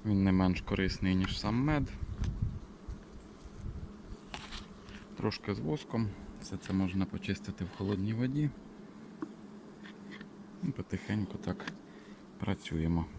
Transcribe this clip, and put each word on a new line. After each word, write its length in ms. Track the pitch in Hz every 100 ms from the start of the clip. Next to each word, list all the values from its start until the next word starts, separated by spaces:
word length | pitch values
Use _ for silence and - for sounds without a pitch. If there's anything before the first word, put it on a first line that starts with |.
Він 200 | 107 101
не 80 | 98
менш 280 | 95 92 90
корисний, 540 | - 98 95 - 95
ніж 260 | 92 95 -
сам 240 | 104 117
мед. 240 | 143 151 131 - - - - - - - - - - - - - - - - - - - - - - - - - - - - - - - - -
Трошки 380 | 110 - -
з 40 | 104
воском. 500 | 147 151 - 113 107 - - -
Все 160 | - 95
це 160 | -
можна 320 | 95 95 95
почистити 600 | 92 87 - 95 - 98
в 40 | 87 -
холодній 360 | 98 98 101
воді. 360 | 110 127 143 147 - - - - - - - - - - - - - - - - - - - - -
І 40 | 170
потихеньку 720 | - - 95 - 107 98 -
так 340 | - 90 - - - - - - - -
працюємо. 680 | 95 95 - 80 82 85 82